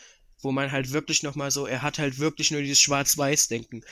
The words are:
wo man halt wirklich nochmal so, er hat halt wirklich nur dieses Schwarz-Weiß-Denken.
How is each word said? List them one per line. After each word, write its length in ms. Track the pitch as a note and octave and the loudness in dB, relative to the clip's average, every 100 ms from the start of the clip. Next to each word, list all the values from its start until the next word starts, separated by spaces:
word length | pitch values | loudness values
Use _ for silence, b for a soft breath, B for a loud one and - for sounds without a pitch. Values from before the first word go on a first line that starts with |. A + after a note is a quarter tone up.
| b b _ _ | b b _ _
wo 100 | C#3 | -2
man 200 | C3+ C#3 | 0 0
halt 200 | C3+ B2+ | -2 -2
wirklich 320 | D3 D3+ C#3+ | -4 0 0
nochmal 280 | D3 C#3 C#3 | 0 -4 -2
so, 140 | C#3 C3+ | -2 -2
er 140 | B2+ | -2
hat 180 | D3 - | -2 -2
halt 200 | C#3+ C3 | -2 0
wirklich 320 | D#3 D3+ D3 | -2 0 0
nur 100 | D3 | 0
dieses 200 | C#3 C#3 | 2 4
Schwarz-Weiß-Denken. 1040 | - C#3 C#3 D3 C#3 D3 - A#2 A2+ A2+ B | 4 4 2 2 2 2 2 -2 -6 -14 B